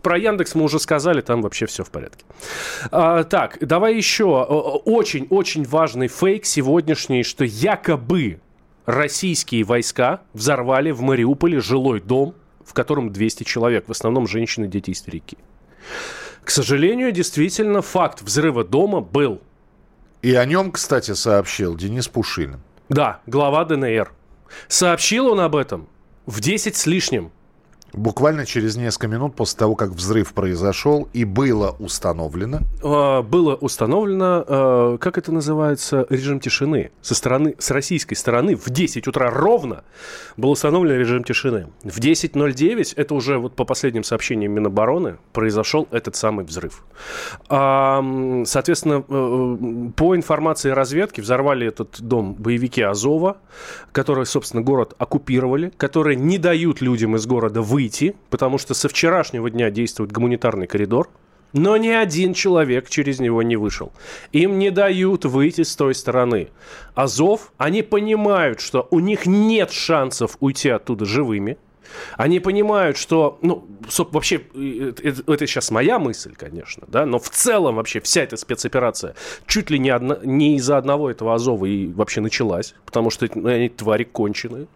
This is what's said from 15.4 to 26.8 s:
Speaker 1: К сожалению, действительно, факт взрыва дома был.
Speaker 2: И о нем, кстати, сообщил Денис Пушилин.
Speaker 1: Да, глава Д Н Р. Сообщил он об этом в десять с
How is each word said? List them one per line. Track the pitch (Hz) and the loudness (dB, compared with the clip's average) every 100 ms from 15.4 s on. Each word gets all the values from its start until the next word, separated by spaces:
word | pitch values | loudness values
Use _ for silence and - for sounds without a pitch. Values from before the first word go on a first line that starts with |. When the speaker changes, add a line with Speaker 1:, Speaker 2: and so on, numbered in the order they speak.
| - - _ - - - - - - - | -20 -20 _ -20 -16 -14 -12 -14 -18 -16
Speaker 1:
К | - | -2
сожалению, | 147 117 139 170 240 254 | -2 2 2 2 2 0
действительно, | 175 170 147 175 - 214 202 | 0 -2 0 0 0 0 0
факт | 185 190 165 - | 0 0 0 -2
взрыва | - - 160 120 | -4 0 2 0
дома | 92 131 196 185 | 0 2 2 0
был. | 90 135 139 98 - _ _ _ _ _ - _ | -2 0 0 -2 -14 _ _ _ _ _ -20 _
Speaker 2:
И | 120 | 2
о | 127 | 4
нем, | 127 175 190 | 4 2 0
кстати, | - - 131 - | -4 0 -2 0
сообщил | 98 117 101 92 - 92 82 | -4 2 2 2 -4 -4 -4
Денис | 95 123 120 | -4 -4 -4
Пушилин. | 120 - - 69 65 - _ _ | -4 -4 -4 -6 -8 -20 _ _
Speaker 1:
Да, | 139 127 - - | 0 0 -2 -4
глава | 131 143 151 | 0 2 2
Д | 165 | 0
Н | 147 | -2
Р. | 131 113 98 - _ - - - - | 0 0 -2 -8 _ -20 -20 -20 -4
Сообщил | - 180 170 - 226 262 | 0 2 2 0 2 2
он | 208 | 2
об | 165 | 2
этом | 147 131 87 76 _ _ - - | 0 -2 -8 -12 _ _ -18 -10
в | 107 | -4
десять | 104 202 - | 0 0 -2
с | - | -2